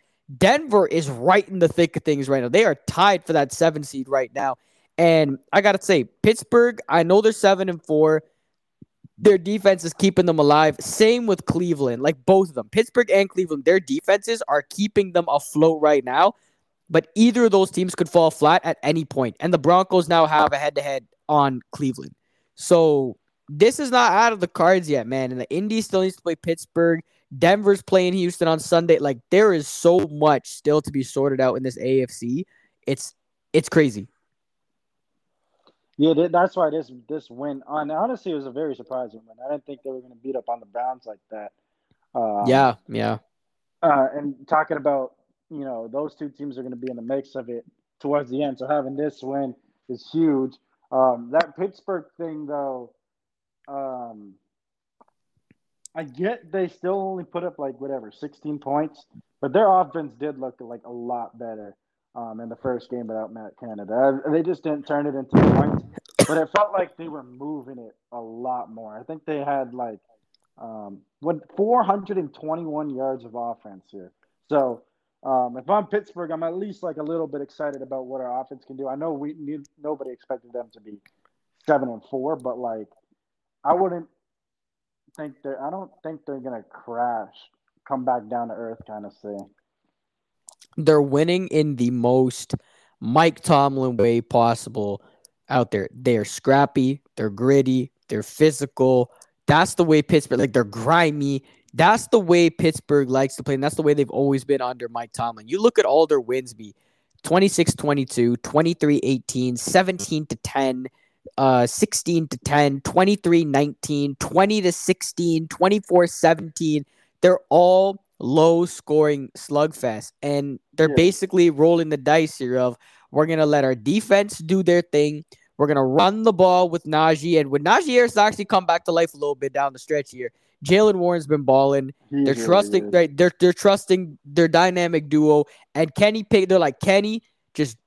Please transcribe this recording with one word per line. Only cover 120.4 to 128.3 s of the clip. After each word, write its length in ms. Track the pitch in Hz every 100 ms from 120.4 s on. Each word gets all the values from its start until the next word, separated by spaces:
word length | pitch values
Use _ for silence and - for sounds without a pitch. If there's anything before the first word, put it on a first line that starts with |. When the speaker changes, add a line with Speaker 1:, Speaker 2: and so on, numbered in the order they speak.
| 139 131 _
Speaker 1:
they're 160 | - 156
Speaker 2:
Yeah. 60 | 147
Speaker 1:
basically 560 | 175 185 190 190 170
rolling 380 | 143 165 170 156
the 80 | 147
dice 400 | 131 160 156 -
here 200 | 127 127
of, 200 | 123 120 _ _ _
"We're 160 | 139 156
gonna 180 | 160 151
let 200 | 147 131
our 100 | 123
defense 640 | 117 202 220 196 208 -
do 240 | 160 190
their 180 | 175 175
thing. 440 | - 147 147 151 - _ _ -
We're 100 | 147
gonna 180 | 143 131
run 380 | 143 185 214
the 100 | 226
ball 360 | 180 185 180 180
with 160 | 165 156
Najee." 540 | 156 160 156 165 160
And 120 | 139
when 120 | 143
Najee 300 | 156 254 311
Harris 240 | 247 240 214
actually 280 | 214